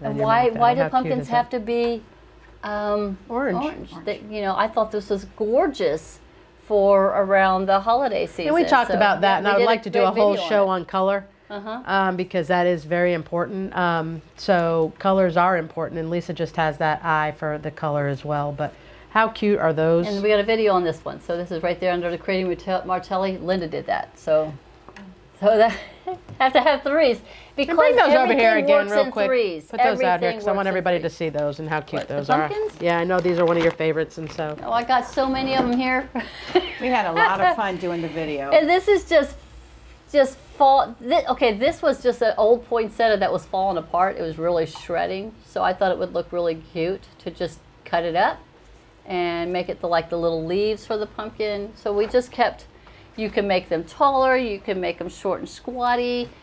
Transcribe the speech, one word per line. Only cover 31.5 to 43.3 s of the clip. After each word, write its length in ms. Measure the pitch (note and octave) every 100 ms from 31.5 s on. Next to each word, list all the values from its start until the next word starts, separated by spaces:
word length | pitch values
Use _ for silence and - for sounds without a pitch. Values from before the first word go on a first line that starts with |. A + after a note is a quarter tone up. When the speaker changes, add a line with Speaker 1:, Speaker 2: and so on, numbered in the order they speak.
| C#3+
Speaker 1:
and 100 | D#3
how 140 | D#3
cute 200 | D3+ D3
Speaker 2:
What, 60 | -
the 40 |
Speaker 1:
those 160 | C#3+ C#3+
are. 180 | D3 D3+
Speaker 2:
pumpkins? 320 | G#4+ G#4+ -
Speaker 1:
Yeah, 200 | E3+ E3+
I 60 | F3
know 140 | F#3
these 200 | F3 E3+
are 60 | E3
one 120 | E3+
of 60 |
your 80 | E3
favorites, 480 | E3 D#3+ D#3 D#3 -
and 120 | D#3
so. 240 | - D3+ D3+
Speaker 2:
Oh, 100 | -
I 120 | A3+
got 240 | A#3+ B3+ B3
so 200 | - C4+
many 280 | C4 C4 C4
of 60 |
'em 140 | B3 A#3+
here. 320 | B3+ B3+ C#4
<laughs> 680 | B3 - - - F4+ F4+ -
Speaker 3:
We 60 | B3
had 220 | B3 G3
a 40 |
lot 300 | E3 - F#3+
of 140 | F#3 A#3
fun 220 | G3+ F3+
doing 260 | F3+ E3+
the 40 | E3
video. 420 | D#3 D#3 C#3+ C#3
Speaker 2:
And 180 | D#4 D#4
this 180 | F4+ G4
is 220 | G4 -
just, 260 | D#4+ C4+ - - - - - - - -
just 260 | D4 C4+ -
fall. 580 | - - C#4 C4+ - A#3+
Thi-, 240 | A#3+ D#4+ -
okay, 240 | B3+ B3
this 280 | G#3 C#4 E4
was 220 | D#4 C4+
just 180 | B3 A#3
an 140 | F#3 -
old 300 | G#3+ A#3 -
poinsettia 480 | A#3 A3 - A3+ G3+
that 160 | F#3